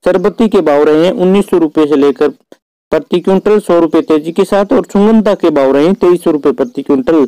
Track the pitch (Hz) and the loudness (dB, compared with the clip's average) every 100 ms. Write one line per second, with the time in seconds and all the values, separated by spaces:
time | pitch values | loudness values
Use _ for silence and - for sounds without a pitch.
0 | 185 185 196 - 226 202 156 143 151 156 | 0 0 -2 -2 0 0 0 2 2 2
1 | 175 - 185 196 196 180 160 156 151 147 | 0 0 0 0 0 0 0 0 0 2
2 | 143 127 147 123 _ _ _ _ _ 160 | 0 0 -4 -4 _ _ _ _ _ -6
3 | - 175 180 190 208 214 - 170 165 165 | -4 -4 -2 -2 0 -2 0 0 2 -2
4 | - 156 156 165 190 202 202 254 180 202 | 0 -2 -2 -4 -2 -2 0 -2 -2 0
5 | 208 226 208 190 170 151 135 139 160 196 | 2 2 0 0 0 0 0 2 0 0
6 | 180 175 175 151 143 127 127 - 139 139 | 0 0 0 -2 -2 -2 -6 -6 -4 -2
7 | 131 165 | 0 0